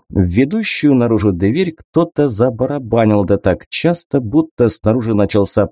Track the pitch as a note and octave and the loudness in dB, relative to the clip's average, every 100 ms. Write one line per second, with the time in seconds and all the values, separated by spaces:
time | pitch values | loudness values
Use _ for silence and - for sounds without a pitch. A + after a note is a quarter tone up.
0 | - - F2+ F2+ C#3+ A3 G#3 - D3 C3 | -6 -2 0 0 0 -2 -4 -2 2 2
1 | A#2+ A2 G#2 F2 G2 C#3 F#3 - - D#3+ | 2 0 0 0 0 0 -4 -6 -6 -2
2 | E3+ - D3 G#2 B2+ A2+ C3 C#3+ A#2+ A#2 | -2 0 -2 0 -2 0 -4 -4 -2 0
3 | A2 G#2 F#2+ G2 - F2 - - D#3+ E3+ | 2 2 2 0 0 -2 -4 -4 -2 -2
4 | - C#3+ A2+ D3 D#3+ - A#2+ - G#2+ A#2 | -2 -4 -2 -2 -2 0 0 0 0 0
5 | A2+ G#2 G2 - G2 - G2 | 0 0 0 0 0 0 -2